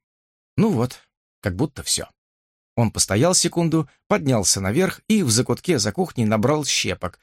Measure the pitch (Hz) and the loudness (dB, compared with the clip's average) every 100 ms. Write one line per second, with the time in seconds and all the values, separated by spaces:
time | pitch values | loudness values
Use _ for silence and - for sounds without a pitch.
0 | _ _ _ _ _ - 220 135 127 - | _ _ _ _ _ 0 2 2 -2 -6
1 | _ _ _ _ 104 90 151 - - - | _ _ _ _ -6 -2 -4 -6 -6 -6
2 | - _ _ _ _ _ _ - 113 - | -6 _ _ _ _ _ _ -2 0 0
3 | - 98 165 185 170 170 165 160 151 _ | 0 2 4 2 0 0 0 0 -2 _
4 | - 202 139 120 92 - 95 127 185 - | -2 -2 2 0 2 0 0 0 0 -2
5 | - 214 143 110 117 120 - 147 101 135 | 0 2 2 2 0 -2 0 0 0 -4
6 | 180 - 107 107 117 151 139 - 107 87 | -4 -2 0 2 2 0 0 -2 -2 -4
7 | 90 - | -8 -10